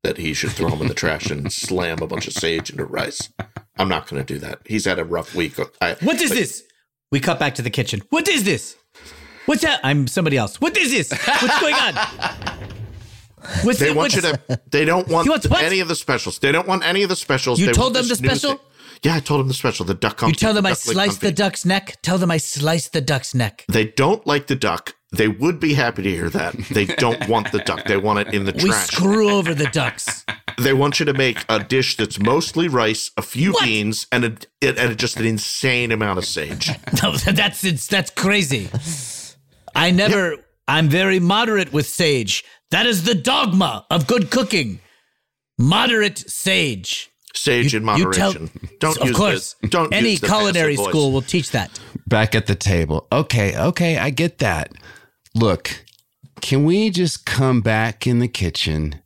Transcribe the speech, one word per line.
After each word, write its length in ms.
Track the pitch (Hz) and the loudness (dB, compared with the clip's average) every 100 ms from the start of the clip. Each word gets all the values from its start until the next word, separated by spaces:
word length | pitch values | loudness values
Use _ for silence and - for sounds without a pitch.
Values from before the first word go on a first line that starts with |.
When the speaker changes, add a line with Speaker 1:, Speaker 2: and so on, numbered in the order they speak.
Speaker 1:
that 140 | - - | -4 -4
he 160 | 80 | -4
should 180 | 73 78 | -4 -4
throw 180 | - 82 | -2 -2
'em 100 | 76 | 0
in 60 | 78 | -2
the 60 | |
trash 360 | - 80 78 - | -2 -2 -2 -4
and 220 | 73 69 | -6 -6
Speaker 2:
<laughs> 0 | |
Speaker 1:
slam 460 | - - 90 90 95 | -6 -4 -2 -2 -4
a 60 | 80 | -6
bunch 200 | - - | -6 -6
of 60 | |
sage 360 | - 82 82 - | -4 -2 -2 -4
into 140 | - - | -8 -6
rice. 440 | 87 85 - - - 101 - _ - | -6 -6 -8 -12 -12 -14 -14 _ -4
I'm 100 | 95 | -2
not 180 | 80 - | -2 -4
gonna 160 | 69 67 | -8 -6
do 120 | 69 | -8
that. 200 | 76 - - | -10 -14 -6
He's 180 | 107 95 | -2 -2
had 140 | 87 | -2
a 60 | 82 | -2
rough 280 | 82 80 92 | -4 -4 -4
week. 180 | 80 - 90 _ | -4 -4 -8 _
I, 140 | 87 - | -4 0
Speaker 3:
What 180 | 202 262 | -2 0
is 100 | 294 | 0
Speaker 1:
but 40 | 233 | 0
Speaker 3:
this? 260 | 156 - _ _ _ _ _ | -2 -8 _ _ _ _ _
We 100 | 139 | -2
cut 180 | 135 160 | 0 0
back 160 | 143 131 | -2 -2
to 60 | |
the 80 | 120 | -4
kitchen. 320 | - - 104 - | -2 -2 -4 -2
What 180 | 320 349 | 0 2
is 160 | 311 | 0
this? 320 | 196 131 - - _ - - - - - - | 2 -2 -4 -18 _ -20 -20 -20 -20 -8 -2
What's 160 | 302 | 0
that? 180 | 320 269 135 | 2 0 0
I'm 220 | 147 131 | 0 0
somebody 280 | - 165 139 | 0 2 2
else. 240 | 101 - | 0 -2
What 160 | 320 330 | -2 0
is 160 | 302 | 0
this? 200 | 220 - - - | 0 -2 -2 0
What's 340 | 277 247 294 | 0 2 2
going 140 | 311 269 | 2 0
on? 180 | 247 156 | 0 -2
Speaker 1:
<laughs> 1700 | 214 - - - - - - - - - - - - _ - 87 | -6 -6 -8 -6 -10 -10 -14 -14 -14 -16 -20 -20 -20 _ -8 -2
Speaker 3:
What's 160 | 208 254 | 0 2
Speaker 1:
They 120 | 143 | 2
Speaker 3:
it, 40 | 151 | 2
Speaker 1:
want 180 | 147 | 2
you 80 | - | 2
Speaker 3:
what's 220 | 170 147 - | 0 -2 -4
Speaker 1:
to, 140 | 123 - | -6 -2
they 120 | 143 | 0
don't 240 | 156 175 180 | 2 2 2
want 180 | 165 208 | 2 2
Speaker 3:
He 40 | |
wants 180 | 302 - | 2 2
what? 160 | 349 | 2
Speaker 1:
any 160 | 160 190 | 2 0
of 80 | 170 | -2
the 80 | 160 | -4
specials. 440 | - 123 - - | -2 -2 -2 -2
They 120 | 139 | 0
don't 160 | 139 - | 2 0
want 160 | 185 160 | 0 0
any 180 | 185 | 0
of 60 | 202 | 0
the 60 | 180 | -2
specials. 440 | - 131 131 123 | 0 0 2 2
Speaker 3:
You 80 | 208 | 4
Speaker 1:
They 40 | |
Speaker 3:
told 220 | - 254 | 4 2
Speaker 1:
want 0 | |
Speaker 3:
them 100 | 254 | 0
the 60 | 247 | -2
Speaker 1:
this 120 | 240 | 0
new 80 | 247 | 0
Speaker 3:
special? 200 | 277 285 277 | 0 -2 -4
Speaker 1:
thing. 20 | _ _ - - | _ _ -20 -2
Yeah, 120 | 151 165 | 0 0
I 40 | |
told 200 | 135 147 | 0 0
them 80 | 131 | 0
the 60 | |
special. 320 | 131 127 - 90 | 0 -2 -2 -4
The 80 | |
duck 260 | 90 - - | -2 -2 0
Speaker 3:
You 80 | 165 | 0
Speaker 1:
confit, 80 | 151 | 2
Speaker 3:
tell 160 | 220 | 0
them 100 | 214 | 2
Speaker 1:
the 60 | 196 | 0
Speaker 3:
I 40 | |
Speaker 1:
duck 140 | 175 - | 0 -2
leg 60 | 190 | 0
Speaker 3:
sliced 260 | 202 196 | 0 0
the 100 | 202 | -2
Speaker 1:
confit. 40 | 156 | 0
Speaker 3:
duck's 300 | 202 - 180 | -2 0 0
neck? 320 | 196 - - | 0 -2 -8
Tell 160 | - 180 | -2 0
them 140 | 175 | 2
I 60 | 165 | 0
sliced 540 | - 143 151 165 - | -2 -2 0 0 -2
the 60 | 165 | -4
duck's 340 | 135 139 - 127 | 0 -2 0 -2
neck. 280 | 110 - - | -2 -4 -2
Speaker 1:
They 160 | 113 107 | 0 0
don't 400 | - 139 214 - | 2 2 2 0
like 200 | 147 - | -2 0
the 80 | 135 | -2
duck. 400 | 107 85 - - _ | 0 -2 -6 -18 _
They 140 | 90 107 | 0 2
would 300 | 98 151 175 | 2 0 2
be 140 | 165 143 | 0 2
happy 260 | 120 - | 0 0
to 60 | 98 | -2
hear 200 | 85 85 | -2 -2
that. 240 | - - - 98 | -2 -4 -6 -2
They 140 | 107 101 | 0 0
don't 440 | - 120 113 101 | 2 0 0 0
want 220 | 113 104 | 0 0
the 60 | 104 | -2
duck. 260 | - 80 - | -2 -4 0
They 100 | 98 | 0
want 240 | 104 101 104 | 2 0 2
it 60 | |
in 100 | 104 98 | 0 0
the 60 | |
Speaker 3:
We 160 | - 185 | 0 2
Speaker 1:
trash. 180 | 107 95 | 2 0
Speaker 3:
screw 420 | - 190 214 208 | 2 4 4 4
over 240 | 202 170 | 2 2
the 140 | 151 147 | 0 0
ducks. 580 | 160 123 - - - - - - - | 0 -2 -4 -8 -8 -10 -10 -10 0
Speaker 1:
They 160 | 123 | 2
want 260 | 135 143 - | 4 4 2
you 60 | 113 | 0
to 80 | |
make 320 | 131 131 110 - | 2 0 0 0
a 160 | 110 | 0
dish 320 | 104 131 123 - | 2 2 2 0
that's 240 | 104 - | -2 0
mostly 480 | 107 143 165 160 175 | 2 2 0 0 2
rice, 440 | 127 110 110 - - | 2 2 0 -4 -8
a 60 | |
few 320 | - 120 185 | -8 0 2
Speaker 3:
What? 100 | - | 4
Speaker 1:
beans, 440 | 381 110 104 107 - | 2 2 0 -2 -2
and 140 | 123 120 | 0 0
a, 120 | 113 - _ 135 127 | -4 -16 _ 0 2
and 200 | 120 110 | -2 0
just 180 | 120 - | -4 0
an 80 | 113 | -2
insane 640 | 107 - - 131 123 120 | -2 -4 -2 0 0 0
amount 240 | 113 104 92 | 0 0 -2
of 60 | 85 | -4
sage. 460 | - 73 - 156 - - | -6 -6 -4 -6 -6 -2
Speaker 3:
<laughs> 160 | - | 0
No, 80 | 202 143 | 0 0
that's, 480 | - 196 202 - | 0 2 0 0
it's, 240 | 190 151 - | -2 -2 0
that's 220 | 202 - | -2 -2
crazy. 580 | - 190 202 151 127 92 - 156 151 127 - - - _ _ - - | -2 2 2 2 -2 -2 -6 -6 -10 -10 -12 -16 -20 _ _ -6 0
I 160 | 170 | 4
never, 400 | 180 214 214 175 | 4 4 2 0
Speaker 1:
Yep. 140 | 147 _ _ - | -4 _ _ 0
Speaker 3:
I'm 220 | 151 156 | 2 4
very 300 | 165 190 190 | 4 4 4
moderate 500 | 175 202 233 208 175 | 4 2 2 0 0
with 140 | 151 - | -2 -2
sage. 580 | - 165 135 101 - - - _ | 0 2 2 0 -4 -8 -20 _
That 140 | 170 233 | 0 2
is 200 | 202 175 | 0 2
the 100 | 196 | 0
dogma 680 | 135 269 233 180 165 110 - | 0 0 2 2 2 -2 -2
of 180 | 170 135 | 0 2
good 220 | 233 185 | 0 2
cooking. 520 | 247 - 185 120 90 _ _ _ _ _ _ _ - | 0 0 -2 -2 -8 _ _ _ _ _ _ _ 0
Moderate 600 | 127 196 254 226 208 208 | 4 4 2 2 0 -2
sage. 920 | - - 190 190 151 101 - - - _ _ | -12 -6 -2 0 0 -4 -6 -8 -10 _ _
Speaker 1:
Sage 400 | - - 120 135 | -4 0 2 2
Speaker 3:
You, 60 | 110 | 0
Speaker 1:
in 180 | 110 104 | 2 2
Speaker 3:
you 140 | 127 | 2
tell 220 | 92 98 | 2 0
Speaker 1:
moderation. 360 | 78 80 - - - | -2 -10 -12 -16 -4
Don't 180 | 156 156 | -2 0
Speaker 3:
of 100 | 127 | 0
Speaker 1:
use 80 | 123 | 2
Speaker 3:
course. 400 | 208 95 - - | 2 0 -6 -6
Speaker 1:
the, 60 | 113 | 0
don't 240 | 175 156 | 0 2
Speaker 3:
Any 180 | 202 226 | 2 2
Speaker 1:
use 80 | 196 | 2
the 80 | - | 2
Speaker 3:
culinary 460 | 214 208 175 156 | 2 2 2 2
Speaker 1:
passive 120 | 143 101 | 0 0
voice. 60 | |
Speaker 3:
school 200 | 160 143 | 2 2
will 80 | 135 | 2
teach 300 | 127 180 139 | 0 -2 0
that. 280 | 123 92 - - - - | -4 -4 -10 -14 -12 0
Speaker 2:
Back 280 | 110 107 110 | 2 4 2
at 120 | - | 0
the 80 | 98 | 0
table. 520 | 101 90 78 78 - | 2 2 2 -2 0
Okay, 440 | 127 156 120 101 55 | 0 2 0 0 0
okay, 400 | 123 175 170 160 | -2 0 0 0
I 120 | 139 | -2
get 300 | 135 170 - | 0 -2 0
that. 340 | 113 80 73 - - - _ _ _ | -2 0 -4 -12 -20 -20 _ _ _
Look, 520 | 113 113 90 - - - _ _ _ - - | 2 2 2 -4 -12 -16 _ _ _ -20 -12
can 240 | - 135 147 | 0 2 4
we 240 | 190 220 | 4 2
just 360 | 175 175 - - | 2 0 -2 -4
come 360 | 104 131 123 | 0 2 2
back 440 | 107 107 113 - 131 | 2 0 0 -2 0
in 120 | 120 | 2
the 80 | 120 | 0
kitchen 760 | - 90 - - 78 76 73 | 0 -2 -2 -2 -2 -2 -6